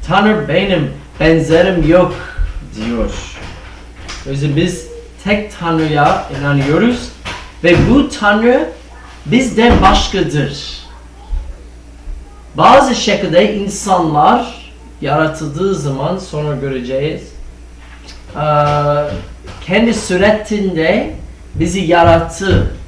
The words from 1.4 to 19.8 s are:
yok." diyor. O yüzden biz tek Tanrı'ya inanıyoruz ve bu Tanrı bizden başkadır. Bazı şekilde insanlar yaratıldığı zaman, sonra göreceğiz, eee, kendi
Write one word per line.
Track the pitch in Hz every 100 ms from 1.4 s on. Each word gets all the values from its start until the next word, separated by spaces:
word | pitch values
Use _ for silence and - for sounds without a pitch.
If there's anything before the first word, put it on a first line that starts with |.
| 151 160 190 175 151
yok." | 175 180 - - - - - - 107
diyor. | 113 117 107 - - - - - - - - - - - 139
O |
yüzden | 139 147 139
biz | 180 180 - - - -
tek | 196 208 - -
Tanrı'ya | 170 160 156 147 147 - - 139
inanıyoruz | 143 143 139 165 233 247 - - - - - -
ve | 175 160 170
bu | 277 -
Tanrı | - 208 208 240 269 - - - - - - 147
bizden | 233 254 185 240 190
başkadır. | 190 208 - 190 151 147 131 - - - - - - - - - - - - - - - - - - - -
Bazı | 147 185 269 262
şekilde | 220 208 190 180 175 214 208
insanlar | 196 - 202 180 160 147 156 247 - - - - - -
yaratıldığı | 139 151 156 - 147 143 196
zaman, | 175 139 135 151 185
sonra | - 151 151 135
göreceğiz, | 135 131 120 135 151 185 - - - - - - - - - - - -
eee, | 151 147 147 147 147 147 147 - - - - - -
kendi | 196